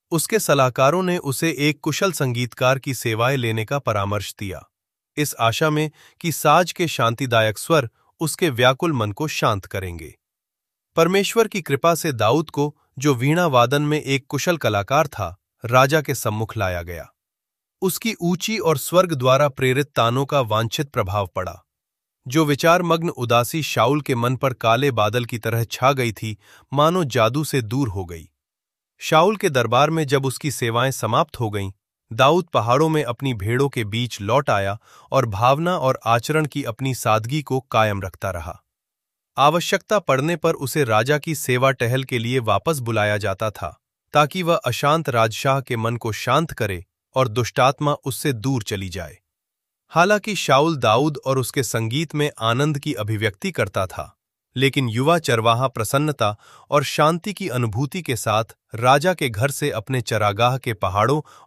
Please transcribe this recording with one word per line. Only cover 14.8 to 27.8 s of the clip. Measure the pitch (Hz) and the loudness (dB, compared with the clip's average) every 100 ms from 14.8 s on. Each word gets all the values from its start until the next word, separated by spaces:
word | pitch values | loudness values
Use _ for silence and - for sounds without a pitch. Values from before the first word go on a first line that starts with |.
| 98 139 160 | 0 0 0
था, | - 90 90 _ _ | -4 -10 -10 _ _
राजा | 117 127 135 156 | 0 4 4 4
के | 147 | 0
सम्मुख | 131 113 107 110 110 | -4 -4 -4 -4 -4
लाया | 95 87 | -4 -4
गया। | 85 85 67 _ _ _ _ _ _ - | -8 -14 -16 _ _ _ _ _ _ -6
उसकी | 185 - 226 208 | -4 -4 -6 -4
ऊंची | 170 180 - 220 | -2 -2 -4 -2
और | 165 147 | 0 -2
स्वर्ग | - 165 185 | 0 2 2
द्वारा | 151 127 135 147 | 2 2 4 2
प्रेरित | - 131 127 143 | 0 0 0 -2
तानों | - 117 123 139 | 0 2 2 0
का | 143 | 0
वांछित | 113 107 117 - 143 | 0 0 -2 -4 -6
प्रभाव | 123 95 104 95 | -4 -2 -2 -4
पड़ा। | - 90 82 _ _ _ _ _ _ - | -6 -8 -10 _ _ _ _ _ _ -4
जो | 143 | 0
विचारमग्न | 151 139 165 180 170 165 170 | 2 2 4 4 2 0 -2
उदासी | - 120 120 120 160 | -4 0 2 2 -2
शाऊल | 139 - 117 147 | -4 2 2 2
के | 143 | 0
मन | 120 120 127 | -2 -2 0
पर | 135 | -2
काले | 120 113 117 143 | 0 2 2 2
बादल | 113 104 120 | 0 0 0
की | 117 117 | -4 -6
तरह | 113 117 | -4 -2
छा | 113 - 131 | -4 0 2
गई | 139 120 | 2 0
थी, | 107 110 104 _ - - | -4 -8 -10 _ -20 -6
मानो | 139 151 185 151 | 0 2 2 0
जादू | 120 113 139 | 2 2 2
से | 151 139 | -2 -2
दूर | 107 123 | -2 -2